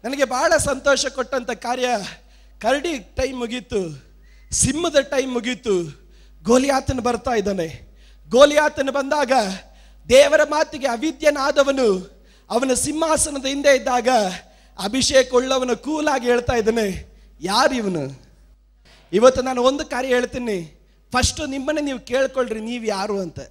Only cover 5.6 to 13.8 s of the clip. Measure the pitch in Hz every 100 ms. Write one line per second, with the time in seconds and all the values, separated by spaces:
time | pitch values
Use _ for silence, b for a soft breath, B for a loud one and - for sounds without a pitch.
5.6 | 233 185 160 - - b b - 180 254
6.6 | 277 269 262 262 233 233 262 233 196 190
7.6 | 160 131 - b b b 147 226 294 302
8.6 | 302 302 269 277 269 302 247 262 202 190
9.6 | - b b b 151 254 285 302 294 302
10.6 | 302 302 262 233 311 - 311 294 277 285
11.6 | 269 269 240 190 180 - b b b 220
12.6 | 262 247 285 302 320 311 320 285 269 277
13.6 | 285 262